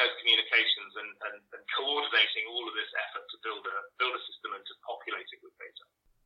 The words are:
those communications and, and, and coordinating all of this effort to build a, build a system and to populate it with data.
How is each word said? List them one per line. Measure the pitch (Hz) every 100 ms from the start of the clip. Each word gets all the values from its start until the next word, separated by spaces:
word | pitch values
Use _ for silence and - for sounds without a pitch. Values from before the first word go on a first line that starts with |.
those | 123 -
communications | 120 110 110 117 110 104 101 107
and, | 107 - 104
and, | 101 _
and | - - -
coordinating | - 147 143 113 110 110 110
all | 120 113
of |
this | 107 107 110 -
effort | - -
to | - 113
build | 104
a, | 98 98 101 -
build | 123 -
a | -
system | - - -
and | -
to | -
populate | - 120 - 101 -
it | - -
with | -
data. | - - _ _ _ _